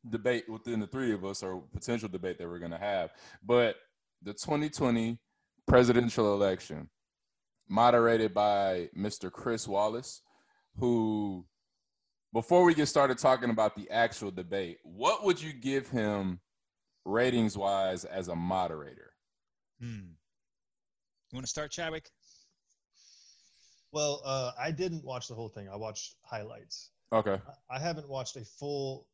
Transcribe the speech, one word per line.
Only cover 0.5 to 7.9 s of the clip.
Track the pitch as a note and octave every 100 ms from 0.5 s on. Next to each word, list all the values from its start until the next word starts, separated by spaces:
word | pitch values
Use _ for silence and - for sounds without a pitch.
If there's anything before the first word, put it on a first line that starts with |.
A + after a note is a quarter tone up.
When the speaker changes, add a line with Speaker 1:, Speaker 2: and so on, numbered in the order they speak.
| A2 - A2+
Speaker 1:
the | G2+
three | C3 B2
of | G#2
us | F#2+ G2
or | F#2+ F#2 C#2+
potential | - - A#2 G#2
debate | F2+ F#2 F2
that | F2
we're | F2
gonna | E2+ E2+
have, | G#2 F#2+ E2 - - -
but | G2 A#2+ A#2 - _ _ _ _
the | G2
twenty | G#2 - D3 D3+
twenty | - C3+ A#2 A2+ A#2+ _ _ _ _ -
presidential | C3 A#2+ A#2+ A#2+ - G#2+
election, | G2+ G2 F#2 - D2+ D2+ _ _ _ _ _ _ _ _
moderated | G2+ B2